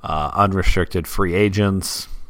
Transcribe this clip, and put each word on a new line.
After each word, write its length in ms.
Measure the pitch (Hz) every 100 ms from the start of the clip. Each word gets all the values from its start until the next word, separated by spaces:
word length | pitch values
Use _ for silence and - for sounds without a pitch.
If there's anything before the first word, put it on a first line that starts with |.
uh, 280 | - 78 73
unrestricted 720 | - 101 95 - - 87 92 80
free 280 | - 95
agents. 720 | 87 104 95 101 95 - - - -